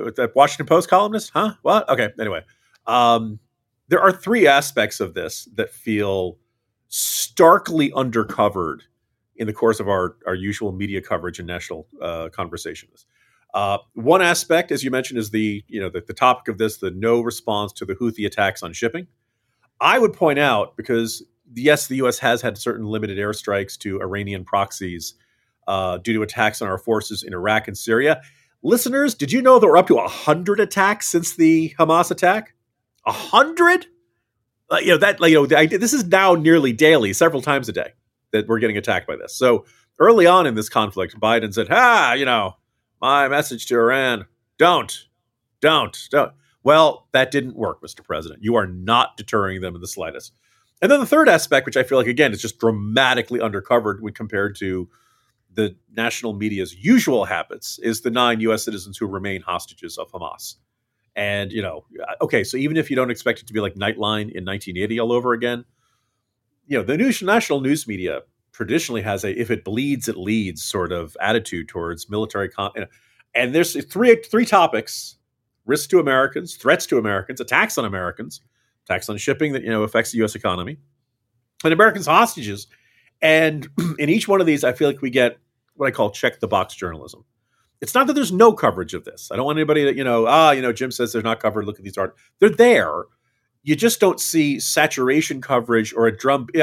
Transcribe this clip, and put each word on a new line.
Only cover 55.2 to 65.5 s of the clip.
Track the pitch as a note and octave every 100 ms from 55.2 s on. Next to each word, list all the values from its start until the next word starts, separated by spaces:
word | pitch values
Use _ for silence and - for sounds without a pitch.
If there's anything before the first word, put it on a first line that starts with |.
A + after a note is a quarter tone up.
| _ _ _
the | G2+ G#2 F2+ _ A2+
national | A#2 - A#2
media's | G#2 G#2+ G2 F2 F2+
usual | G2+ B3+ - A#2+ F#2+
habits, | F2 - - - -
is | A2+ A2
the | B2
nine | A#2+ A#2+ A2+
U | A2
S | A2
citizens | - G#2 F#2+ G2
who | G#2
remain | F#2+ G2 F#2+
hostages | F2+ F2 - - E2+ -
of | F2
Hamas. | F2+ E2 - - - _ _ _ _ _ -
And, | G2+ G2+ G2
you | G#2+
know, | F#2+ D2+ _ - - -
okay, | - A#2+
so | - C3
even | D3 D#3+
if | D3+
you | C3
don't | B2+
expect | A#2 B2 A2+
it | -
to |
be | A2
like | G2+ F#2+
Nightline | G2+ - G#2 G#2+ G#2
in | F2+
nineteen | F#2 G2+ G2 F2+
eighty | G#2 A2+
all | A#2
over | B2 B2
again, | A#2 A#2+